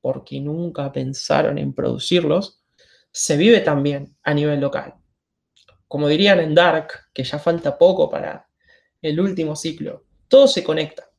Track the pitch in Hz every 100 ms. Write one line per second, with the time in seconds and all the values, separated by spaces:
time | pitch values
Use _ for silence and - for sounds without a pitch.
0 | 131 135 - 139 143 156 175 165 139 135
1 | 131 135 - 147 151 143 139 135 - -
2 | - 180 160 160 208 _ _ _ _ _
3 | _ - - 147 196 226 175 143 143 139
4 | 139 _ - 147 147 147 135 78 - _
5 | _ _ _ _ _ _ _ _ _ 139
6 | 147 156 202 190 160 151 175 160 151 -
7 | _ - 131 147 170 170 151 143 175 185
8 | 156 - - - _ _ _ _ _ _
9 | 160 151 190 190 160 151 165 151 - -
10 | _ _ _ 262 269 233 175 156 156 -
11 | -